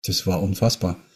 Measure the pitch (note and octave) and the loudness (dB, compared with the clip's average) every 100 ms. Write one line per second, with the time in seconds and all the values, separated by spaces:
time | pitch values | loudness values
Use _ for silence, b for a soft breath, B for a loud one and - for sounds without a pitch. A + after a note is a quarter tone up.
0 | - - - F2+ F#2+ G2 A2+ - F2+ E2+ | -2 -2 0 0 0 2 2 2 -2 -2
1 | b | b